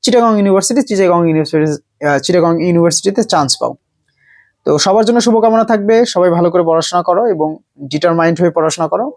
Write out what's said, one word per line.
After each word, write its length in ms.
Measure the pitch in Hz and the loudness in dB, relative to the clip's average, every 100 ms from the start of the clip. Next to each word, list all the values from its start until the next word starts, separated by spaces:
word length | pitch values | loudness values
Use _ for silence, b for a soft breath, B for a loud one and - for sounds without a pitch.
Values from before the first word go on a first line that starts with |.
চিটাগং 340 | - 247 233 214 | 2 2 2 2
ইউনিভার্সিটি, 460 | 196 196 185 247 | 2 0 0 -2
চিটাগং 460 | - 202 185 175 170 | -2 0 2 2 2
ইউনিভার্সিটি, 800 | 156 151 156 156 143 _ _ 147 | 0 0 0 -2 -4 _ _ -2
আহ, 140 | 143 | -2
চিটাগং 420 | 135 180 165 165 | 0 0 2 0
ইউনিভার্সিটিতে 600 | 175 170 170 165 196 196 | 0 2 2 0 -2 -2
চান্স 340 | 220 170 135 - | -2 -2 -2 -4
পাও। 160 | 120 - _ _ _ b b b b b - | -6 -8 _ _ _ b b b b b -2
তো 120 | 147 | 0
সবার 280 | 190 202 214 | 2 2 2
জন্য 160 | 240 | 0
শুভকামনা 420 | 233 220 220 226 | 2 2 2 2
থাকবে, 420 | 226 220 202 226 240 | 0 0 2 2 2
সবাই 240 | 180 180 | 0 0
ভালো 220 | 170 175 | 2 2
করে 120 | 180 | 2
পড়াশোনা 400 | 165 165 156 175 | 2 0 0 -2
করো 240 | 175 180 233 | 0 0 0
এবং 300 | 165 156 156 _ _ | -2 -4 -6 _ _
ডিটারমাইন্ড 580 | 139 151 175 170 165 165 | -8 -2 0 2 0 0
হয়ে 100 | 175 | 0
পড়াশোনা 360 | 165 160 160 160 | 0 -2 -2 -4
করো। 240 | 185 254 | -4 -6